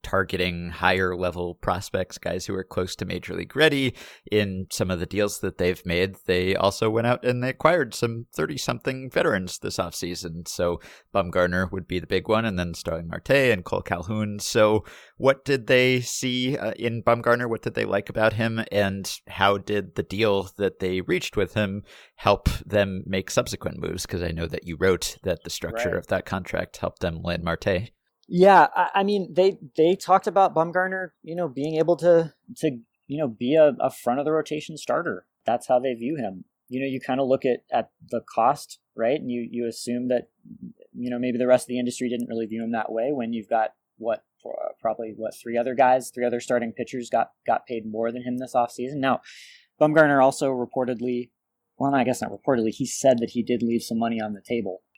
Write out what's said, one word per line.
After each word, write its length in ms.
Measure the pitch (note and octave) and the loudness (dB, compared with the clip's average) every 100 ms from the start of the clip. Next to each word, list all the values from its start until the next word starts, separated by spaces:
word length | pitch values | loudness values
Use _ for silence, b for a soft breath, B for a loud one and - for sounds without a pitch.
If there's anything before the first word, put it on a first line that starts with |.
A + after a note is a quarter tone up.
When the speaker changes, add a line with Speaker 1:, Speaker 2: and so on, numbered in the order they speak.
Speaker 1:
targeting 640 | - G2 F#2 F#2 F2+ E2+ F2 | -2 0 0 0 -2 -2 -8
higher-level 840 | E2+ F2+ F#2+ F#2 F2+ F2+ F2 F2 | 0 2 4 0 0 -2 -2 -6
prospects, 640 | F2 - F2+ - F#2+ F#2 - | -4 -2 -2 -4 -4 -4 -6
guys 260 | F2 F2+ | -6 -6
who 80 | - | -4
are 100 | F#2+ | -6
close 320 | - - F#2 - | -4 -4 -4 -6
to 80 | |
Major 280 | F#2 F2+ - | -6 -8 -6
League 220 | F2 F2 | -8 -6
ready, 400 | C3+ D#3 C#3+ C3 B B B - | 2 2 2 -2 B B B 0
in 360 | G#2+ G2+ F#2+ F#2 | 0 0 -4 -8
some 220 | - F#2+ | -4 -2
of 80 | F2+ | 0
the 60 | F2 | -2
deals 320 | G2 G#2 - | 0 0 0
that 180 | F#2+ - | -6 0
they've 260 | F2+ F2+ | 0 0
made, 320 | F2+ F2 F#2+ F#2+ - | 0 0 0 -2 0
they 280 | F2+ F#2 | 2 2
also 360 | F#2+ G2 - A2 | 4 2 2 0
went 160 | A2+ A#2 | 2 2
out 180 | B2 | 2
and 180 | B2 B2 | 0 -2
they 60 | B2+ | -4
acquired 460 | C3 D#3+ F3 B2 | 0 2 2 0
some 320 | - A#2 A#2 - | -2 -4 -4 -10
thirty-something 760 | - D#3 C3 - A#2+ - C3 C3 | -4 -4 -4 -6 -4 -6 -6 -4
veterans 480 | E3+ E3 G2+ F#2 - | 0 0 0 -4 -8
this 200 | G2+ - | -6 -4
offseason. 720 | F2 - F2 F2 E2+ E2 E2+ | -4 -6 -8 -8 -8 -10 -10
So 320 | - F2 E2+ B B _ | -2 -2 -2 B B _
Bumgarner 580 | G2+ F2 F2+ F2 F2+ F2+ | -2 0 0 2 0 -2
would 160 | F#2+ - | -6 -6
be 120 | F2 | -6
the 80 | E2 | -2
big 200 | F#2+ - | -2 2
one, 180 | A2 | 0
and 140 | A2+ F2+ | 0 -2
then 160 | F2 | -6
Starling 320 | E2 - E2 E2 | -6 -6 -6 -6
Marte 240 | E2+ - | -10 2
and 340 | C#3 C3 G2+ | 4 4 2
Cole 160 | - F#2 | -2 -6
Calhoun. 580 | - F2 F2+ G#2+ G#2+ G#2 | -2 -6 -4 -4 -4 -6
So 460 | - A#2 G#2+ G#2+ B B B - | -2 4 6 4 B B B 0
what 260 | B2+ C3+ | 2 2
did 220 | - C3+ | 0 -2
they 360 | G#2+ B2+ B2+ B2+ | 4 6 6 2
see, 540 | A#2+ - C3 B2 B2+ | -2 -4 -2 -2 -2
uh, 180 | D3 G#2+ - | -2 -4 -4
in 240 | A#2 A2+ | -4 0
Bumgarner? 480 | A#2+ A#2 A#2+ A#2+ B2 | 2 2 4 2 2
What 140 | A2 | -4
did 100 | - | -4
they 120 | A#2 | -2
like 240 | G#2 G2 - | 0 0 -2
about 240 | - A2 | 2 2
him? 280 | G#2 A2+ A2+ - | 2 -2 -2 0
And 360 | G#2 G2 G2 F#2 - - | 0 0 -2 -6 -10 -12
how 280 | - G2 G2+ | 2 2 2
did 380 | - G#2 F#2+ | 0 -4 -2
the 80 | - | -8
deal 460 | F#2+ G2 A2 G2 F#2 - | -6 0 2 2 -2 -2
that 220 | G2 - | -2 0
they 200 | F#2 F#2 | -2 -2
reached 380 | F2+ F3+ - - | 0 -2 -2 -2
with 160 | F#2 | 0
him 300 | G#2+ G2+ G2+ - B B | 0 -2 -4 -10 B B
help 340 | _ G2+ G2+ - - | _ 2 4 2 -2
them 380 | - G#2 G2 F#2+ | 0 0 2 -4
make 260 | - F#2+ - | -4 -4 0
subsequent 480 | - B2 - - - | -2 -2 -6 -8 -6
moves? 260 | D#2+ E2 | -6 -6
'Cause 160 | - F2+ | -6 -4
I 100 | F2 | -4
know 160 | E2 E2 | -4 -6
that 200 | E2+ F2 | -6 -8
you 80 | |
wrote 420 | D#2+ F#2+ F2+ - - | 0 2 2 -2 -6
that 200 | F#2+ E2+ | -4 -4
the 60 | D#2 | -6
structure 400 | - E2 A2+ A2 | -8 -6 -4 -2
Speaker 2:
Right. 80 | F2+ | -4
Speaker 1:
of 100 | - | -2
that 180 | F#2+ | -4
contract 520 | - G2 F2+ E2+ F2 - | -2 -6 -4 -6 -6 -6
helped 240 | F2+ - | -8 -4
them 200 | F2+ E2 | -4 -4
land 220 | F2 E2+ | -4 -4
Marte. 480 | E2+ E2 G#2 F2+ A#2 _ _ _ - | -4 -2 0 -2 -4 _ _ _ -4
Speaker 2:
Yeah, 400 | F3 F#3+ F#3 D3 | 6 8 10 8
I, 140 | - F3 | 4 2
I 80 | G3 | 2
mean, 300 | G3 G#3 F3+ | 0 0 0
they, 240 | D#3+ F#3+ - C#3 - | 2 2 2 -8 2
they 180 | D#3+ | 4
talked 320 | F#3+ - F#3+ G#3+ | 4 4 2 4
about 280 | F#3+ F#3+ | 4 4
Bumgarner, 560 | D#3+ E3+ F3 F#3 F#3+ F#3 _ | 4 0 0 -2 -4 -8 _
you 140 | - | -10
know, 120 | E3+ E3 | -6 -6
being 280 | B2+ D3+ | -4 -4
able 200 | D#3 D#3+ E3+ | 0 2 4
to, 360 | E3+ E3+ E3 _ - B2+ | 6 6 4 _ -20 -4
to, 140 | D#3+ A#2+ _ _ - | -2 -2 _ _ -8
you 100 | C#3+ | -4
know, 100 | C#3+ | -4
be 280 | G#2+ B2 | -2 2
a, 180 | D#3+ D3+ A#2+ | 6 6 6
a 100 | C3 | -4
front 300 | - B2 B2 | -2 -2 0
of 60 | |
the 60 | D3+ | 0
rotation 460 | D#3 D3+ D3+ - D#3 | 0 -2 -8 -8 -10
starter. 480 | - C#3 E3+ F#2 _ _ | -4 -2 -2 -8 _ _
That's 220 | - A#2 - | -4 -2 2
how 120 | B2+ | 2
they 140 | C3 | 2
view 240 | A#2 A#2+ D#3 | -4 -6 -4
him. 260 | G#2+ F#2 - _ _ | -6 -8 -16 _ _
You 140 | B2+ | -6
know, 60 | C#3 | -4
you 120 | C3 | -6
kinda 240 | - C3+ | -4 -2
look 220 | C3+ C3 | 2 2
at, 180 | C3+ A#2+ _ | 2 -2 _
at 200 | B2+ - _ - | -4 -4 _ -8
the 120 | A#2 | -8
cost, 580 | - - A#2 D3 - - _ | -4 2 2 2 -6 -20 _
right? 240 | - A2+ D3 | -2 0 0
And 120 | B2+ | -2
you, 160 | A#2+ A#2 | -6 -6
you 180 | A#2+ A#2 | -4 -6
assume 420 | A2+ - B2 B2+ | -6 -6 -4 0
that, 200 | B2 - _ - - A#2+ - - | -2 -4 _ -20 -16 -16 -18 -18
you 160 | B2+ B2 | -10 -6
know, 100 | B2 | -2
maybe 180 | B2+ A#2+ | -2 0
the 100 | B2 | 4
rest 160 | B2+ | 4
of 40 | - | 4
the 100 | B2 | -4
industry 300 | B2 - B2 | -4 -4 -4
didn't 180 | A#2+ A#2+ | -4 -4
really 180 | A2+ | -6
view 180 | A2 A2+ | -4 -4
him 80 | A2+ | -4
that 200 | A2+ G#2+ | -4 -4
way 200 | A2+ B2 | -2 -2
when 200 | C#3+ A#2 | -2 -4
you've 180 | A#2 G#2 | -6 -2
got, 240 | A2+ A2 - _ _ | 0 0 -4 _ _
what, 280 | A2 A2 _ _ | -4 -4 _ _
pro-, 120 | A#2 - - - | -12 -8 -8 -4
probably, 320 | A2+ G#2+ A2 | -4 -4 -8
what, 200 | G#2+ G#2+ | -8 -10
three 220 | - A#2+ A#2 | -8 -4 -2
other 180 | B2 | 0
guys, 340 | B2 B2+ C3 A#2+ | 4 4 4 0
three 160 | B2 | -2
other 140 | A#2+ A#2+ | 0 -2
starting 320 | - B2 A#2 | 0 0 0
pitchers 380 | - A#2 C3 A#2 | -6 -8 -6 -2
got, 220 | A#2 - _ | 0 -2 _
got 200 | - A#2 - | -2 -2 -2
paid 180 | A#2 | -8
more 260 | G#2+ G#2+ A#2 | -6 -4 -4
than 120 | A#2+ | -4
him 160 | B2 B2 | -6 -6
this 160 | B2+ | -2
offseason. 400 | B2+ A#2+ - B2+ | 0 0 -4 -6
Now, 260 | D3 C3 B2 B B B B B _ | -2 0 0 B B B B B _
Bumgarner 440 | D#3 D3+ D3 C#3 | 6 8 8 8
also 260 | C3 - C#3 | 6 4 -2
reportedly, 800 | B2+ A#2+ C3 B2 A#2+ B2 B2 A#2+ _ _ _ _ _ | 0 -2 -2 -2 -2 -2 -4 -6 _ _ _ _ _
well, 140 | C#3 | 0
no, 60 | C#3 | 2
I 60 | |
guess 180 | B2 B2 | 2 0
not 100 | - | -6
reportedly, 400 | G2 - B2 A2 | -4 0 2 0
he 140 | - | -2
said 340 | B2+ - C3+ A#2+ | -6 2 4 4
that 120 | A#2 | 0
he 120 | A#2+ | -2
did 180 | A2 A#2+ | -2 0
leave 220 | A#2 A#2 | 0 -2
some 160 | - A2+ | -2 -2
money 200 | A#2 A2+ | -2 -2
on 140 | G#2+ | -6
the 80 | G2+ | -10
table 400 | - A#2+ G2+ F#2 _ | -6 -4 -4 -10 _